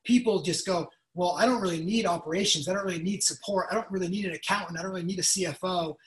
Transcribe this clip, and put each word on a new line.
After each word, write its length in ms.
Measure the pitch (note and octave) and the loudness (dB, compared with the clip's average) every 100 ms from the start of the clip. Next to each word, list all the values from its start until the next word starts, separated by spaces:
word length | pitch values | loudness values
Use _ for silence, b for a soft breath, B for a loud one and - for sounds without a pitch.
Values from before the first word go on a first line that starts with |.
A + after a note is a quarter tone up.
people 400 | - A#3+ A#3 F#3+ | 2 4 4 0
just 240 | D#3+ E3 F#3+ | 0 -2 0
go, 220 | F3 D3 b _ F3 | -2 -2 b _ -2
"Well, 160 | F3+ F3 | 0 4
I 60 | A#3 | 4
don't 160 | A#3 | 4
really 220 | F#3 E3 | 0 -2
need 220 | F3 A3+ F#3+ | 0 2 2
operations. 640 | C3+ D#3 F3+ G3+ D#3 D#3 | 0 -2 0 2 0 0
I 60 | |
don't 120 | G3 F#3+ | -2 -2
really 160 | E3+ | -2
need 220 | F#3 G3+ | -2 0
support. 440 | - D3+ - F#3+ - | -2 -2 -2 0 0
I 40 | A3 | -2
don't 140 | A3+ | -2
really 200 | F#3+ F3 | -2 -2
need 160 | G#3 F#3+ | -2 -4
an 80 | |
accountant. 440 | D#3 - G3+ F3+ E3 | -4 -2 -2 -2 -8
I 40 | |
don't 100 | F#3+ | -6
really 140 | F#3 F3 | -4 -4
need 140 | F3+ | 0
a 40 | |
C 220 | E3 G3 F3 | 0 2 0
F 180 | C#3 | -2
O. 340 | F#3 F3+ E3 - | -2 0 -2 -6